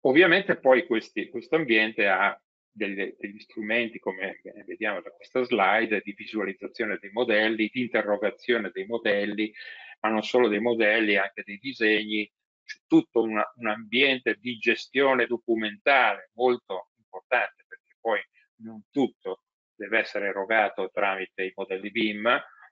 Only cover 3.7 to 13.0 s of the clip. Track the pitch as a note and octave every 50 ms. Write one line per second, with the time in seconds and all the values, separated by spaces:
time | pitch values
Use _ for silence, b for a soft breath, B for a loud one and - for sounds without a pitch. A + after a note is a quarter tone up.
3.7 | A2 A#2 A#2+ A2 A2+ A2 _ A2+ F#2+ F#2 F#2+ F#2+ F2 - _ F#2+ F#2 - F2 -
4.7 | F2 F2 G#2+ G#2+ G2+ F#2 E2+ - - _ - - _ B2+ B2+ A#2+ B2 G#2+ G2 F#2
5.7 | G2+ A2 A2+ A2 G#2+ G2 - G2+ G2+ - G#2 - - G#2+ G2+ G2 G2 _ G2+ F#2+
6.7 | - - A#2 G#2+ G2 F2 - G2+ G2 A2+ B2 A2+ G#2+ G#2+ G#2+ A2 A2+ A2 A2 G#2
7.7 | _ C3 B2 A2+ - A2 G#2 G2+ G#2 G2+ G#2 G#2 - - - - B2 A#2 G#2 F#2+
8.7 | F2 F#2+ F#2+ G2+ A#2 A#2 A2+ A2 G2+ G2+ G2+ G#2 G#2 G#2 G#2+ G#2+ B B B B
9.7 | B B B B B B - A2 A2 G#2+ G#2+ - - B2+ B2 A2 G#2 G2+ G#2+ A#2+
10.7 | A#2+ A2+ A2+ G#2 G#2+ A2+ A2 G#2 G2+ G2+ G2 G2 _ - G#2 - G2+ G2+ B2 C3+
11.7 | B2+ - A#2 G#2+ G#2+ G#2+ G#2+ G#2+ G#2+ G#2+ G#2 - _ _ _ _ _ _ _ -
12.7 | - _ _ _ - D#3+